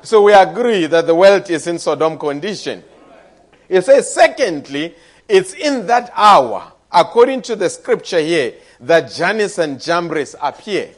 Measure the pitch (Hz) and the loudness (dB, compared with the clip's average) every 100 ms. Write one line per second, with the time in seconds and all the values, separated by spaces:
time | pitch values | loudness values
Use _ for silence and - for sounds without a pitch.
0 | - 220 202 208 180 175 247 208 160 165 | 2 2 6 6 4 0 -2 -2 0 0
1 | 165 165 190 196 185 160 170 170 - 147 | 0 4 4 4 0 -6 -6 -6 -6 -2
2 | 160 156 151 143 185 196 147 95 _ _ | -4 -4 -8 -6 -8 -10 -10 -12 _ _
3 | _ - _ _ _ _ _ 185 185 269 | _ -20 _ _ _ _ _ -2 4 4
4 | - - 320 262 240 151 139 139 165 - | 4 0 0 2 -4 -4 -8 -8 -8 -12
5 | _ _ _ 196 180 339 302 269 185 233 | _ _ _ 0 0 -6 -4 -4 0 -2
6 | 135 - 208 180 120 98 - _ _ 180 | -2 2 6 6 4 -6 -12 _ _ 0
7 | 165 226 240 262 - 214 175 - - 214 | 2 2 2 2 -6 -4 -4 -6 -4 -4
8 | - 175 156 170 120 - _ _ 123 165 | -2 -4 0 -2 -2 -8 _ _ 0 0
9 | 131 131 175 214 202 - 156 131 147 170 | 0 -6 -4 -2 -6 -4 -6 -6 -4 -4
10 | 170 156 131 - 147 - - 185 92 | -4 -6 -8 -8 -8 -8 -8 -8 -8